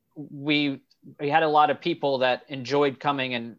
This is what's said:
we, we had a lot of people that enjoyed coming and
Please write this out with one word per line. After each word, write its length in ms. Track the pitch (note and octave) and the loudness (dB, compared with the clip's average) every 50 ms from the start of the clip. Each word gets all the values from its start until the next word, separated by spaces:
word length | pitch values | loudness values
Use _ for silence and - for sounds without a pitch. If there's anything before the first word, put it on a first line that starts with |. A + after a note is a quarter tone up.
| _ _ _ | _ _ _
we, 640 | D#3+ C#3+ - - C#3+ C#3 D3+ D3 D3 D3 C#3+ C3+ C3 _ _ _ _ - - - - | -18 -16 -16 -14 -8 -2 0 0 2 2 0 -2 -6 _ _ _ _ -20 -20 -12 -6
we 100 | D3 C#3+ | -2 0
had 140 | C#3+ E3 D#3+ | 2 2 2
a 60 | D#3 | 4
lot 200 | D3+ D3+ D3+ C#3+ | 4 6 4 4
of 120 | C3+ - | 2 0
people 380 | - F3 E3 - D3 C#3 C3+ B2 | -2 -4 -2 -2 0 0 0 2
that 240 | B2+ B2+ B2 - - - | 2 2 0 0 -4 -8
enjoyed 520 | C#3+ C3+ B2 B2 C#3 C#3+ D3 C#3+ B2 - | -12 -10 -6 -2 0 2 2 2 0 -2
coming 340 | - D3 C#3+ C#3 C3 B2+ B2 | -2 -2 -2 -2 -2 -4 -4
and 240 | A#2+ A#2 A#2 G#2+ | -6 -8 -10 -14